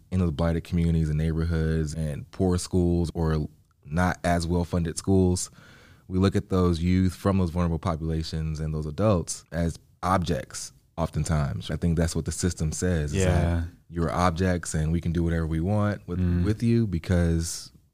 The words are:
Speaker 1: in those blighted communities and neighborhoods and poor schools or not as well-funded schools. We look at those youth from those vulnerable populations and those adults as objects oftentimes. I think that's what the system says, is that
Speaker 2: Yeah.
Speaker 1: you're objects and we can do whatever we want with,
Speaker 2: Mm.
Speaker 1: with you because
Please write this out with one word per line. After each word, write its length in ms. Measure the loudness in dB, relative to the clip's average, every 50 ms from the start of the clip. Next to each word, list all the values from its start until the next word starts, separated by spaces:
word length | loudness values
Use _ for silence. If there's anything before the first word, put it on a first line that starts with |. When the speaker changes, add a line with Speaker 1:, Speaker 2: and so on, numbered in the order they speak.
| -10 _
Speaker 1:
in 80 | 0 0
those 140 | 0 0
blighted 320 | 0 0 0 0 0 -2 -2
communities 440 | -2 0 0 2 2 2 2 2 0
and 100 | 0 0
neighborhoods 760 | 0 0 0 0 0 0 0 0 0 0 0 0 -2 -2 -4
and 340 | -6 -6 -6 -6 -8 -12 -12
poor 260 | -4 0 0 2 2 0
schools 520 | -2 0 0 2 2 4 2 2 0 -2 -2
or 340 | -2 0 0 0 0 -2 -4 -8 _ _ _ _ _ _
not 340 | -4 -2 0 0 0 0 0 0
as 220 | 0 0 0 0 0
well-funded 480 | 0 0 0 0 -2 -2 -2 -2 -4 -4
schools. 520 | 0 2 4 4 4 4 2 0 -2 -8 -12 -18 -20 -20 -20 -20 -20 -20 -20 -20 _ -4
We 100 | 0 2
look 160 | 2 4 2
at 140 | 0 -2 0
those 340 | 2 2 4 4 2 2
youth 320 | 2 2 4 4 2 2 0
from 240 | 0 0 0 2 2
those 120 | 0 0
vulnerable 280 | 0 0 0 0 -2 -2
populations 800 | -2 -4 -4 -2 -4 -2 -2 -2 -4 -4 -4 -4 -4 -4 -4 -4
and 160 | -4 -4 -4
those 120 | -4 -6
adults 580 | -6 -4 0 2 2 2 2 0 -4 -8 -12 -12 _
as 260 | -4 -2 -2 -2 -2 -6 -12 _ _ _
objects 680 | -2 0 0 2 2 0 -2 -4 -4 -8 -12 -14 -14 -14 -16 _ _ _ _
oftentimes. 760 | -4 -4 -2 -2 -2 -2 0 0 0 0 -2 -4 -6 -6 -8
I 60 | -6
think 200 | -2 0 0 2
that's 200 | 2 0 0 0
what 80 | -2 -4
the 80 | -4
system 400 | -4 -2 -2 -2 -2 -2 -2 -4
says, 420 | -2 -2 -2 0 0 0 0 0 0
is 100 | 2 2
that 180 | 4 4 4
Speaker 2:
Yeah. 200 | 2 2 0 -2 -4 -6 -10 -16 _ -10
Speaker 1:
you're 220 | -4 -2 -2 0
objects 600 | 0 2 2 2 2 2 0 0 0 0 -2 -4 -2
and 180 | -2 0 0
we 80 | 0 0
can 120 | 0 0
do 100 | 0 0
whatever 240 | 0 0 0 0 0
we 140 | -2 -2 -2
want 420 | 0 0 0 0 0 0 -2 -4 -6
with, 120 | -6 -4 0
Speaker 2:
Mm. 260 | 0 2 2 2 2
Speaker 1:
with 180 | 0 0 0
you 240 | 2 2 2 2 2
because 840 | 0 -2 -4 0 2 2 4 4 4 2 0 0 -4 -6 -10 -12 -16 -20 -20 _ _